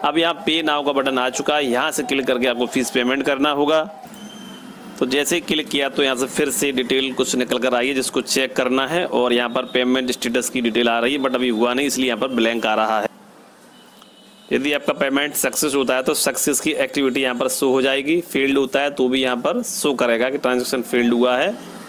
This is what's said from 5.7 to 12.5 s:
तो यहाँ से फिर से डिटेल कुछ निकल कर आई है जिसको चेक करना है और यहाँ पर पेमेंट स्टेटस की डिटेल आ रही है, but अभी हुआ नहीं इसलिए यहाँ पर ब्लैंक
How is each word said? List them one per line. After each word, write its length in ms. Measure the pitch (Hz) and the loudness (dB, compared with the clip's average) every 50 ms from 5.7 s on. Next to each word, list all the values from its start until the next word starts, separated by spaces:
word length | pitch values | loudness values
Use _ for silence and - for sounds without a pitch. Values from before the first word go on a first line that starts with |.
| - 143 139 135 | -2 0 0 0
तो 140 | 135 - | 0 0
यहाँ 140 | 143 135 131 | 2 2 2
से 100 | 120 135 | 0 -2
फिर 240 | 123 - - 151 139 | -2 0 0 0 0
से 200 | - - 147 143 | 0 0 0 0
डिटेल 400 | 135 127 127 123 131 131 135 135 | 0 0 0 2 0 0 0 -2
कुछ 220 | 123 131 135 - - | 0 -2 -2 0 0
निकल 220 | 123 123 120 131 123 | -2 0 0 0 0
कर 160 | 117 131 123 | 2 2 2
आई 140 | 120 120 135 | 2 0 0
है 60 | 139 | 0
जिसको 260 | 131 131 - - 135 | -2 -2 0 -2 -4
चेक 340 | 120 - - 143 131 131 - | -2 0 0 0 0 0 0
करना 300 | - 127 123 127 131 135 | 0 0 2 0 0 0
है 180 | 131 160 175 180 | 0 -2 -2 -2
और 260 | - - 120 123 123 | 0 0 0 2 2
यहाँ 160 | 120 120 120 117 | 2 2 0 0
पर 160 | 117 127 123 | -2 -4 -4
पेमेंट 460 | 120 - 127 127 127 127 131 127 123 | 0 0 0 2 2 2 0 0 -2
स्टेटस 380 | 120 - - 123 117 127 117 - | -4 -4 -4 0 0 0 -2 0
की 100 | - 127 | -4 -2
डिटेल 280 | 117 117 107 113 120 120 | -2 0 2 2 2 2
आ 100 | 117 117 | 2 2
रही 160 | 117 127 143 | 2 0 0
है, 60 | 143 | 0
but 140 | 131 131 127 | 0 0 0
अभी 140 | 127 127 127 | 2 0 2
हुआ 240 | 113 107 117 120 123 | 2 2 2 2 2
नहीं 120 | 131 143 | 0 0
इसलिए 200 | 139 - 127 131 | -2 0 0 0
यहाँ 140 | 127 117 107 | 0 0 0
पर 80 | 123 135 | -2 -2
ब्लैंक 380 | 127 117 113 113 | 0 2 2 2